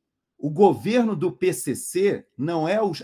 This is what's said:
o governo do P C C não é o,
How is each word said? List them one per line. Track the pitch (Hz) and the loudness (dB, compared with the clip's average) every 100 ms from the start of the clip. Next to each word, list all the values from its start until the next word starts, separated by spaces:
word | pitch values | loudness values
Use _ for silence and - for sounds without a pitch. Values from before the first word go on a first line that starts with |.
| _ _ _ _ | _ _ _ _
o | 147 | -4
governo | 156 202 117 143 240 226 180 | 4 4 4 0 0 0 0
do | 185 | -4
P | - 185 | -2 -2
C | 170 - 113 | -2 -4 -6
C | - 180 202 139 - - | -4 0 0 0 -6 -8
não | 147 170 156 | -4 -2 0
é | 208 | 0
o, | 208 156 | 0 -4